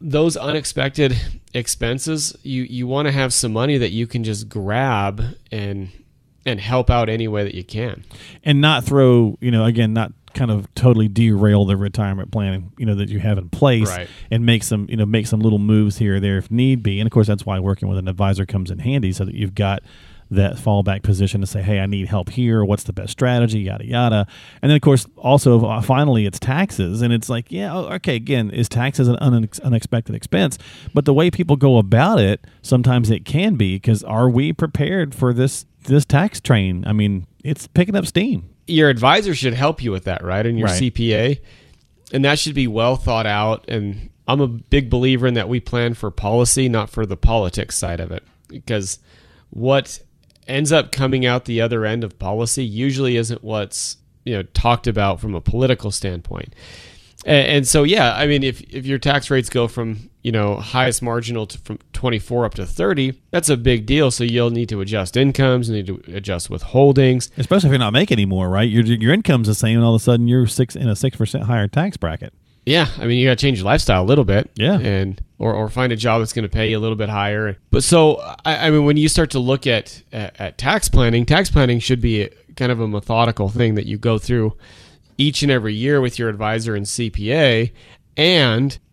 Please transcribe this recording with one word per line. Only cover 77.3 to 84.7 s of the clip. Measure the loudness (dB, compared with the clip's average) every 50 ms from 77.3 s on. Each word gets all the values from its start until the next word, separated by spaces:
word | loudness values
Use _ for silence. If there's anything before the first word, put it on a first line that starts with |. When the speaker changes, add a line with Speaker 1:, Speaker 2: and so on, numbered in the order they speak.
| -2 -2 -4 -4 -6 -8 _ 0 0
Speaker 1:
But | 0 2
so, | 4 6 6 6 6 4 2 -4 -12 -14 -8 -4
I, | -4 -2 0 2 2
I |
mean, | 4 4 4
when | 4 4
you | 4 2 2
start | 2 2 0 0
to | 0 -4
look | -2 0 -2 -2 0
at, | 0 -2 -2 -2 -6 -16 -20 _ _ -12
at, | -10 -10 -10 -12 -12
at | -12 -12 -10 -6
tax | -2 0 0 0 0 2
planning, | 4 4 4 4 2 2 2
tax | 2 2 2 2 2
planning | 2 2 4 4 2 0
should | 0 -2 -2 0
be | 0 -2 -2 -2 -4
a, | -6 _ _ _ _ -8
kind | -4 -2 -2
of | -2 -2
a | -2
methodical | -4 -4 -6 -4 -2 0 0 0 0 0 -2 -2 -4
thing | 0 0 0 0 0
that | -2 -2
you | -6 -8 -4
go | -2 -2 -2 -2
through | -2 -2 -2 -2 -2 -2 -4 -8 -16 -20